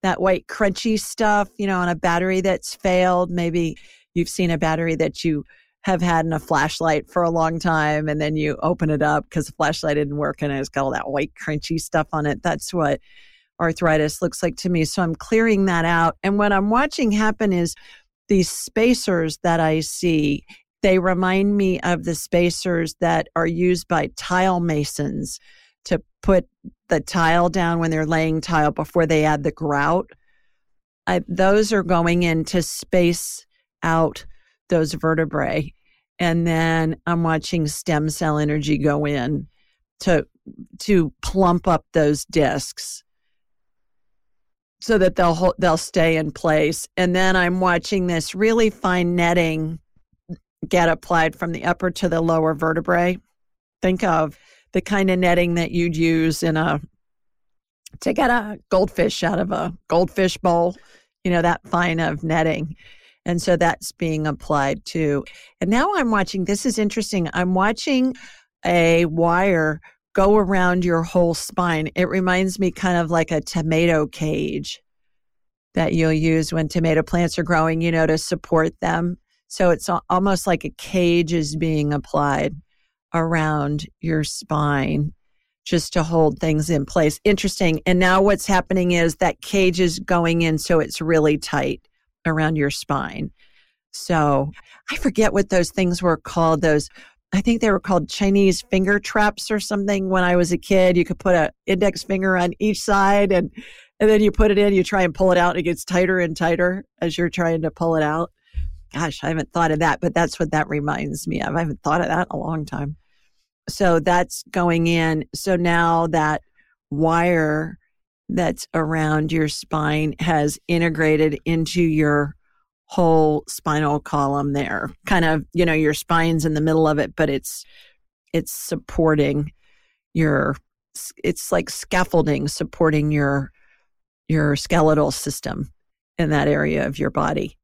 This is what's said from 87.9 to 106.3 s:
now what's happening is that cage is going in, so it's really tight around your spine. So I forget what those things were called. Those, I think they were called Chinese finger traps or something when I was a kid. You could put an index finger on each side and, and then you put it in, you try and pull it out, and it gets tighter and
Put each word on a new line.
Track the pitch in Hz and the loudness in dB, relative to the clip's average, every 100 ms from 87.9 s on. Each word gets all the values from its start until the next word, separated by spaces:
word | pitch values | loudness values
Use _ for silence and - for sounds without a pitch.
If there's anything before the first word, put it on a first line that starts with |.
| 180 | 2
now | 185 190 | 4 4
what's | 196 196 - | 4 2 2
happening | 190 - 190 180 | 0 2 0 2
is | 175 165 156 | 2 0 2
that | 180 - | -2 -2
cage | - 196 185 175 | -2 2 2 2
is | 180 180 | 0 -2
going | - 175 170 170 | 0 0 2 2
in, | 165 156 | 0 -2
so | - 165 | 2 0
it's | - - | 0 -6
really | 160 160 151 151 | 0 2 4 0
tight | - 147 135 131 _ _ _ _ 165 | -2 -4 -4 -6 _ _ _ _ -4
around | 160 156 156 | 0 0 0
your | 143 | -2
spine. | - - 139 - - - _ _ _ _ _ _ | -4 -6 -4 -4 -8 -12 _ _ _ _ _ _
So | - - 165 147 139 143 - _ - - | -14 -2 2 2 2 -2 -8 _ -18 -10
I | 302 | -4
forget | 269 196 208 | -2 2 2
what | 196 196 | 2 2
those | 185 170 | 0 0
things | - 180 175 | 0 0 0
were | 180 160 | 0 0
called. | - 180 165 156 | -2 0 2 2
Those, | 160 151 - - - _ _ | 2 2 -2 -16 -20 _ _
I | 190 | -2
think | 240 233 | 0 0
they | 226 | 2
were | 190 | 0
called | - 180 147 | 0 -2 0
Chinese | - 196 196 190 180 | -2 2 4 4 2
finger | - 190 190 202 | -2 0 2 0
traps | - 220 208 208 - | 0 0 0 -2 -6
or | 214 | -6
something | - 202 196 196 190 | -2 -4 -2 -2 0
when | 185 | 0
I | 180 180 | 2 2
was | 175 | 0
a | 180 | -2
kid. | - 190 180 175 | 0 4 4 4
You | |
could | 170 - | 0 -2
put | 190 | 2
an | 175 151 _ - | 2 0 _ -4
index | 190 202 175 | 0 0 -2
finger | - 196 190 185 | -6 -2 0 0
on | 175 - | 0 -2
each | 208 196 | -4 -2
side | - 202 196 202 202 | 0 2 4 4 4
and, | 180 185 - - - _ _ | 2 0 -10 -20 -20 _ _
and | 214 | 4
then | 214 | 4
you | 208 | 4
put | - 214 | 4 4
it | 202 | 4
in, | 202 | 4
you | 196 | 2
try | 180 202 | 0 0
and | 180 | 0
pull | 151 190 | 2 2
it | 175 | 4
out, | 175 | 2
and | 165 | 0
it | |
gets | 165 170 | -4 -6
tighter | - 180 185 185 | -2 0 2 0
and | 170 | -2